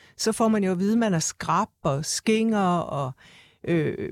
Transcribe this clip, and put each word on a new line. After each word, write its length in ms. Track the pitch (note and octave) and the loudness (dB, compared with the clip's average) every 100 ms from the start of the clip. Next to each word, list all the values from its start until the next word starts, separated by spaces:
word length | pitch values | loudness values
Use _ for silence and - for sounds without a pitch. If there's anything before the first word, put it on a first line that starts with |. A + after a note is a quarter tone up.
| - - | -20 -4
så 160 | A3+ | -4
får 160 | G#3+ A3+ | 2 2
man 160 | G#3+ | 2
jo 80 | F#3+ | 0
at 60 | F3+ | 0
vide, 140 | G3+ | 2
at 60 | A#3 | 2
man 160 | A3 | 2
er 40 | E3+ | 0
skrap 500 | - - - E3+ A3 _ | -2 -6 -2 0 -2 _
og 200 | D#3+ C#3 | -2 -2
skinger 560 | D#3 - - A3 A3+ G#3 F#3 F3 | -4 -2 0 2 2 2 2 0
og, 340 | - C#3+ C3 - - - - _ - | -2 -4 -6 -8 -20 -20 -20 _ -2
øh, 400 | E3 D3 - - | 0 0 -4 -8